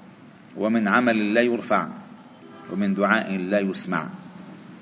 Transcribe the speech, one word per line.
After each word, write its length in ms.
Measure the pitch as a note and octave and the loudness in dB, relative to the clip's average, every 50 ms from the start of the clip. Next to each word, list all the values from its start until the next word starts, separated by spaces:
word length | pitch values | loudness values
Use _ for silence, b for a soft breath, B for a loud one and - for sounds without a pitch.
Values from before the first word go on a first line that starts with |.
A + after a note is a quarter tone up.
| - - - - - - - - - - - | -20 -20 -20 -20 -20 -20 -20 -20 -20 -16 -6
ومن 320 | - G2 G#2+ A2+ A#2 G#2+ G2 | -4 0 0 2 2 2 4
عمل 460 | G2+ A#2+ B2 A#2+ A2 A2 G#2 G#2 G#2+ | 4 4 4 4 2 2 2 2 4
لا 60 | A#2 | 4
يرفع، 480 | A#2+ A#2+ A#2 G#2 - - G#2+ F#2+ E2+ D#2 - - - - - - - - - - - - - - - - - | 4 4 2 -2 0 0 2 2 2 -2 -8 -14 -16 -18 -20 -20 -20 -20 -20 -20 -20 -20 -20 -20 -14 -8 -4
ومن 220 | F#2+ G2+ G2 F#2+ | -2 0 0 2
دعاء 420 | F#2 G2+ G2 G#2+ A2+ - - F#2+ | 2 2 4 2 2 2 -2 -4
لا 240 | F#2+ F2+ F2+ G2+ G#2 | -4 -2 0 2 2
يسمع. 460 | G2+ G2 F2+ - - F#2 F2+ D#2+ D#2 - - - - - - - - - - - - - - - | 2 0 -2 -4 -6 -4 -4 -4 -4 -4 -10 -14 -16 -18 -18 -18 -18 -18 -18 -18 -18 -20 -20 -20